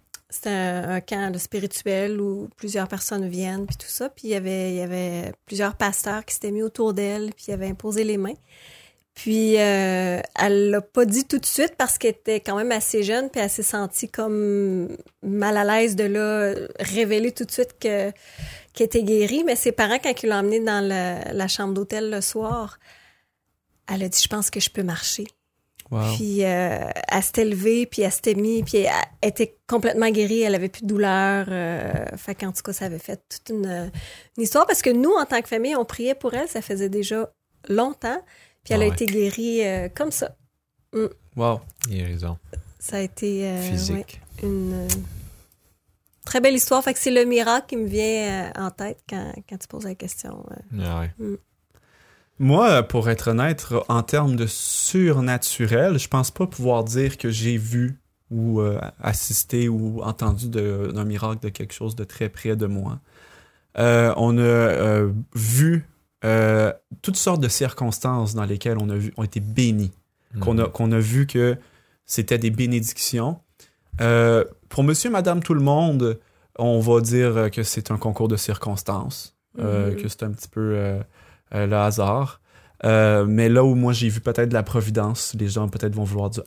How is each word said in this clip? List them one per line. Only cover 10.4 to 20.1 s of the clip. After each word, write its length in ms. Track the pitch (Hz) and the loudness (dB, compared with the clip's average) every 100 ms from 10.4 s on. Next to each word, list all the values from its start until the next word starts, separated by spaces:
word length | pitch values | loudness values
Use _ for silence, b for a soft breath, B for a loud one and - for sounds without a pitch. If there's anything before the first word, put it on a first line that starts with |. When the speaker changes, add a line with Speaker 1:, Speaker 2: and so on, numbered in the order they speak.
| 202 202 202 | 2 4 4
Speaker 1:
l'a 100 | 202 | 2
pas 240 | 196 254 | 0 2
dit 200 | 233 226 | 4 2
tout 140 | 269 277 | 0 -2
de 60 | - | 0
suite 280 | - 330 - | 0 0 2
parce 220 | 247 - | 0 2
qu'elle 140 | 226 | 0
était 260 | 214 - 214 | -2 -2 -2
quand 180 | - 202 | -2 -2
même 140 | 240 | 0
assez 320 | 214 - 220 | -2 0 0
jeune, 260 | 196 233 269 | 0 0 -2
puis 120 | 262 | -2
elle 100 | 202 | -2
s'est 140 | - | -2
sentie 440 | 202 208 196 - 226 | -2 -2 -4 -4 -6
comme 880 | - 220 214 208 202 196 185 175 - - _ | -4 -2 0 0 2 2 0 -4 -8 -16 _
mal 320 | 202 202 202 208 | -4 0 2 2
à 80 | |
l'aise 320 | 202 220 226 196 | 2 2 2 2
de 80 | |
là, 500 | 208 202 214 214 202 202 - - | 0 0 0 0 0 -2 -8 -8
révéler 540 | 185 196 214 214 233 | -4 -2 0 2 0
tout 120 | - | -2
de 60 | 240 | -6
suite 240 | - 247 - | -2 -4 -2
que, 320 | 220 202 196 - B B B B B | -2 0 -2 -6 B B B B B
qu'elle 140 | - 226 | -2 2
était 160 | 233 | 2
guérie. 400 | 208 214 208 277 | 2 2 2 2
Mais 120 | 339 240 | 0 0
ses 160 | 240 | 0
parents, 260 | 226 214 254 | 2 2 0
quand 220 | 285 | 0